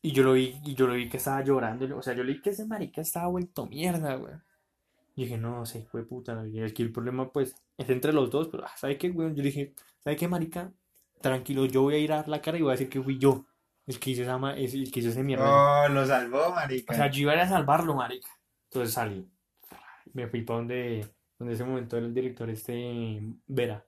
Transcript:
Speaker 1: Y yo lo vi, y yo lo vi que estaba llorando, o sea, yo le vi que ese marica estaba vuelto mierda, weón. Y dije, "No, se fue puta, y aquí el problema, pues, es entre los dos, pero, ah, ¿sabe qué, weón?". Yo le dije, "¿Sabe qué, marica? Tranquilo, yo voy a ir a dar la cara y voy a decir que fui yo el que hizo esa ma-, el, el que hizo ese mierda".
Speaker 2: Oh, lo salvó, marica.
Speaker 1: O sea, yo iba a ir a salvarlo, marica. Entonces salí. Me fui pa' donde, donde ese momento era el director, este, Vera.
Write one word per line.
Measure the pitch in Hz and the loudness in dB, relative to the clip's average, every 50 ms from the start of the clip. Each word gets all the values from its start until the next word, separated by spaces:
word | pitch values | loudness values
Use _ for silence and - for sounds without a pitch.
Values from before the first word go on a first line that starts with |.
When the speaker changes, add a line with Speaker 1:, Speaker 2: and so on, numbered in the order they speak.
Speaker 1:
Y | - 160 | -2 2
yo | 139 135 | 4 6
lo | 131 131 131 | 8 8 8
vi, | 131 131 127 127 - 147 | 6 4 2 -4 -8 -10
y | 147 139 | -8 2
yo | 127 131 | 2 4
lo | 123 123 | 4 4
vi | 123 120 120 | 0 -4 -4
que | - | -6
estaba | 147 - 143 135 135 | -6 -4 -2 -2 -2
llorando, | 135 135 139 131 117 113 113 123 135 131 143 | 2 2 2 2 2 -2 -4 -4 -6 -6 -6
o | - | -6
sea, | - 131 120 | -4 -4 -4
yo | 120 123 | -2 -2
le | 127 143 | -4 -4
vi | - | -2
que | - 202 | -2 -4
ese | 202 208 214 | -4 -2 -6
marica | 220 220 208 185 - - - | -6 -6 -6 -6 -6 -6 -8
estaba | 160 - - 175 170 175 | -6 -4 -4 -2 -2 -2
vuelto | 180 180 180 180 _ 156 123 | -2 -2 -4 -4 _ -10 -8
mierda, | - 110 139 165 180 175 165 156 143 131 131 | -8 -8 -4 -2 -2 0 0 -2 -2 -4 -4
weón. | 113 - - 160 _ _ _ _ _ _ _ _ _ _ _ _ _ _ _ | -8 -12 -14 -18 _ _ _ _ _ _ _ _ _ _ _ _ _ _ _
Y | - 127 | -6 -6
dije, | 117 120 113 | -4 -4 -4
"No, | 110 117 123 120 117 | -4 -4 -6 -6 -8
se | 117 - 117 110 | -10 -10 -12 -14
fue | _ - 120 117 | _ -10 -10 -8
puta, | - 127 127 123 - 117 113 110 | -8 -12 -12 -10 -8 -8 -8 -8
y | 107 110 110 | -8 -6 -4
aquí | 110 107 104 - | -4 -4 -2 -2
el | 117 113 | -4 -2
problema, | 113 120 117 123 127 127 131 131 | -2 -4 -4 -4 -2 -2 -4 -2
pues, | _ 147 135 131 - - _ _ _ - | _ -2 -2 -2 -4 -16 _ _ _ -10
es | 127 117 | 0 0
entre | 127 127 127 147 | 0 2 4 4
los | 151 151 131 117 | 4 4 4 4
dos, | - 143 165 160 | 2 -2 -2 -2
pero, | - - - | -6 -10 -10
ah, | - - | -12 -12
¿sabe | - - 139 143 139 | -6 -4 -4 -4 -2
qué, | - 180 | -2 -2
weón?". | 175 165 160 160 156 | -2 0 -2 -2 -2
Yo | 143 | 0
le | 139 143 | -2 0
dije, | 139 143 139 139 _ - - _ _ _ _ | 0 -2 -6 -6 _ -20 -20 _ _ _ _
"¿Sabe | 147 151 | -4 -2
qué, | 151 170 175 | -2 0 -2
marica? | 180 175 160 165 - 175 175 185 - _ _ _ _ _ _ _ _ _ | 0 -2 -2 -4 -4 -8 -10 -10 -12 _ _ _ _ _ _ _ _ _
Tranquilo, | - 131 131 127 127 - 139 135 135 | 0 0 0 0 -2 -2 0 2 2
yo | 131 131 131 | 4 6 4
voy | 135 139 147 | 4 6 4
a | 151 | 2
ir | 151 151 | 2 2
a | 156 | 0
dar | 151 151 151 | 0 0 -2
la | 151 151 | -4 -2
cara | 147 160 160 170 | -2 -2 0 2
y | |
voy | 160 139 | 2 2
a | |
decir | 131 127 135 131 | 2 2 0 -2
que | - 135 | -2 -4
fui | 131 135 135 127 | -2 -2 -2 6
yo | 131 139 131 135 - _ _ _ _ _ _ _ _ | 6 6 6 6 -2 _ _ _ _ _ _ _ _
el | - 127 117 | -10 -10 -6
que | - 135 | -4 -4
hizo | 131 123 | -2 -2
esa | 123 127 127 | -2 -2 -2
ma-, | 127 135 139 139 | -2 -2 -4 -2
el, | 135 135 123 123 | -2 -4 -2 -2
el | 139 135 131 | -4 -4 -4
que | - 127 | -2 -2
hizo | 117 117 | 0 0
ese | 113 127 | 0 0
mierda". | 131 139 131 127 135 | 0 0 2 4 6
Speaker 2:
Oh, | 139 139 143 143 143 143 143 147 143 | 6 8 8 8 8 6 6 6 6
lo | 143 139 135 | 4 4 4
salvó, | 131 139 127 123 117 123 143 160 175 | 4 2 2 2 0 0 2 2 2
marica. | 180 170 151 139 131 127 - - | 2 0 -2 -2 -4 -4 -4 -2
Speaker 1:
O | 120 | 2
sea, | 117 143 139 | 2 2 2
yo | 135 139 | 2 2
iba | 143 147 | 2 4
a | 151 | 4
ir | 165 | 4
a | 180 185 | 4 4
salvarlo, | 190 175 147 139 147 160 170 160 147 | 4 2 4 4 4 4 4 2 0
marica. | 135 123 117 123 127 - - - _ _ _ _ _ _ _ | 0 -2 -4 -6 -10 -12 -18 -20 _ _ _ _ _ _ _
Entonces | - 131 123 113 | -2 -2 -2 0
salí. | 113 127 117 107 101 95 92 - _ _ _ _ _ _ _ - - - - - - - _ - | 0 -2 -2 -2 -4 -8 -10 -14 _ _ _ _ _ _ _ -20 -20 -20 -20 -20 -20 -20 _ -14
Me | _ 131 120 113 | _ -8 -8 -4
fui | - 120 | -4 -6
pa' | 117 117 117 | -4 -2 -4
donde, | 117 117 117 120 123 123 120 117 110 104 104 _ _ _ _ _ _ | -4 -2 -4 -4 -4 -2 -2 -4 -4 -4 -8 _ _ _ _ _ _
donde | 120 120 117 | -6 -4 -4
ese | 110 123 | -4 -2
momento | 127 131 127 120 113 120 | -2 -2 -4 -4 -4 -4
era | 120 117 | -4 -2
el | 117 | -2
director, | 117 127 131 123 120 - 117 113 | -2 -2 -2 -2 -4 -6 -6 -6
este, | 110 107 - - 120 120 120 123 120 117 117 113 107 107 104 110 - - _ | -6 -8 -8 -8 -6 -6 -6 -6 -6 -4 -4 -4 -4 -6 -8 -10 -10 -12 _
Vera. | - 139 127 120 113 107 104 - | -4 -2 0 0 0 -2 -8 -12